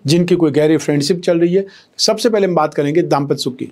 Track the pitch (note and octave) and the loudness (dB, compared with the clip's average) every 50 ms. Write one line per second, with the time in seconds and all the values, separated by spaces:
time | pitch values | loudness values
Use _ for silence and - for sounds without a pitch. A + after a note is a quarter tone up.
0 | - C#3 E3 F3 F3 F3 F#3 F3 E3 D3+ C3 D3+ D3+ D3+ D#3+ D3+ - - D3 C#3+ | -2 0 2 2 2 2 2 2 2 2 2 2 2 2 2 0 0 0 -2 -2
1 | C#3+ - F#3 F3 - F#3 F3 E3+ F3 F3 F3 G3 G3 F#3+ - - _ _ _ - | 0 0 -2 -2 0 0 2 2 2 2 2 0 -2 -2 -12 -20 _ _ _ -4
2 | - - A3 A3 - A#3 A3 G#3 F#3+ F#3 E3+ D#3 D3+ D3+ - D#3+ C#3+ C#3+ D#3 F3+ | -2 -2 -2 -2 -4 -4 -2 0 0 0 0 0 0 0 -2 -2 -2 0 0 0
3 | D#3 D3 D3+ C#3 C#3+ C#3+ D3 C#3 - C3 B2 - A2+ - | 0 0 0 -2 0 -2 -4 -4 -4 -8 -8 -8 -14 -14